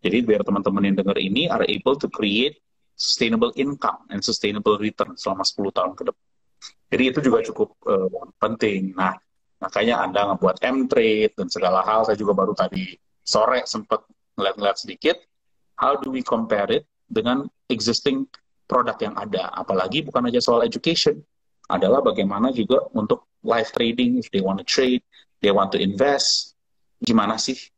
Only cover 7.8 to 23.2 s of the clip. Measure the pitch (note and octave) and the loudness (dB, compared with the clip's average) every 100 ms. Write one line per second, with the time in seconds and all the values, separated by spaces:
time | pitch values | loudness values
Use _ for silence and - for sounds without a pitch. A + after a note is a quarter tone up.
7.8 | - G2 F#2+ - - _ A2 A2+ A2 G2 | -2 0 0 -4 -14 _ -4 0 0 0
8.8 | F#2+ F#2 F#2 F2 _ _ _ _ E2 - | -4 -2 -2 -2 _ _ _ _ -4 0
9.8 | A2 A#2+ F#2+ G2+ G2+ F#2 F#2+ - B2 C3+ | 2 0 0 0 0 2 0 2 0 0
10.8 | B2+ - A2+ G#2+ G#2+ - F2+ F2+ F2+ F#2 | 2 2 4 4 2 0 -6 0 2 2
11.8 | F#2 A2 G#2+ G#2 G#2 G2 F#2+ G2+ F#2 F#2+ | 4 2 2 0 2 2 0 0 -2 -2
12.8 | F#2 - _ _ - A2 A2 B2+ - A2+ | -8 -12 _ _ -2 2 4 2 -2 -8
13.8 | G#2 A2 _ _ _ - G2 G2+ G2+ F#2+ | -4 -4 _ _ _ -4 -2 0 -2 -2
14.8 | - F#2 D3 D3+ _ _ _ _ _ - | -6 -2 -2 -2 _ _ _ _ _ -2
15.8 | B2+ C#3+ C3+ C3 B2 A#2 A2 G#2 G2 C#3 | 0 0 -2 -6 -2 -2 0 0 0 -2
16.8 | - _ _ A2 A2+ C3 C#3+ _ _ A#2+ | -2 _ _ -2 0 -2 -4 _ _ -2
17.8 | G#2+ A#2 D3 C3+ C3+ - _ _ _ B2 | 0 0 0 -2 -4 -10 _ _ _ 0
18.8 | A#2+ - G#2 G2+ G2+ G2 F2+ - F#2 F#2+ | 0 -2 -6 -6 -4 -4 -4 -8 -2 -2
19.8 | F#2 C3 D3+ C3 B2 A#2+ A#2+ A#2 A#2 - | 0 -4 -2 -2 0 0 2 2 2 0
20.8 | - E3+ - D3 - _ _ _ _ F2+ | -2 2 0 0 -8 _ _ _ _ 0
21.8 | F#2 C3 C3 G2+ G2 G2+ B2 B2 G2+ C3 | 4 4 2 0 -2 0 -2 0 2 2
22.8 | - - G#2 - | 2 -4 -2 -2